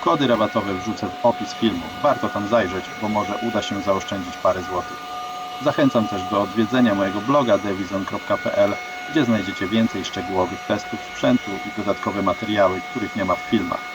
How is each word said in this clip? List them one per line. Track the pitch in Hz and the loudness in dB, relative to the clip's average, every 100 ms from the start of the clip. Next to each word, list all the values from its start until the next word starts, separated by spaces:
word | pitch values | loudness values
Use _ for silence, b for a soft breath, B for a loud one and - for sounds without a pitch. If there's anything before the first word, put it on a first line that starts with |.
Kody | 170 165 131 | 2 2 4
rabatowe | 113 107 113 98 | 4 2 0 -2
wrzucę | 92 98 104 101 | -4 -4 -4 -6
w | - 120 | 0 0
opis | 113 107 | 2 -4
filmu. | - 113 87 - - | 0 0 0 -6 -2
Warto | 147 131 107 | 0 2 0
tam | 104 101 | -2 2
zajrzeć, | 117 95 92 - - | 2 2 -2 -6 -6
bo | 107 | -2
może | 107 101 101 | -2 -2 -2
uda | 117 107 | -2 -2
się | - 101 | -2 -4
zaoszczędzić | 92 95 - 101 87 87 | 0 0 0 -6 -6 0
parę | 95 92 | 0 0
złotych. | 87 90 92 - - - - - - - | -2 -4 -4 -8 -8 -8 -8 -8 -8 -2
Zachęcam | 139 135 143 123 107 | -2 4 4 4 0
też | 101 | -2
do | 90 101 | 0 0
odwiedzenia | 101 104 107 127 120 98 | 2 0 2 4 4 4
mojego | 98 104 | 2 0
bloga | 107 143 123 101 | 2 4 4 2
dewizon | 101 95 90 98 95 | 2 -2 -2 -4 -4
kropka | 101 - 101 | -6 -2 -2
p | - - | 0 2
l, | 101 101 - - - | 2 2 -6 -8 -2
gdzie | 160 120 | 2 4
znajdziecie | 110 92 92 95 | 2 0 -4 0
więcej | 110 113 98 87 | 4 2 0 -4
szczegółowych | - 92 92 90 92 - | -4 -2 0 0 -2 -2
testów | 104 - 107 - | -2 -2 -8 -8
sprzętu | - 127 123 - | 0 2 2 0
i | 98 104 104 | -6 -6 -6
dodatkowe | 101 95 - 98 | -2 0 0 0
materiały, | 98 87 104 104 95 92 - | 0 -2 -2 4 4 2 -4
których | 127 101 113 | -4 -4 -2
nie | 95 | 0
ma | 90 | 0
w | - | 2
filmach. | 110 87 - - | 0 2 -4 -6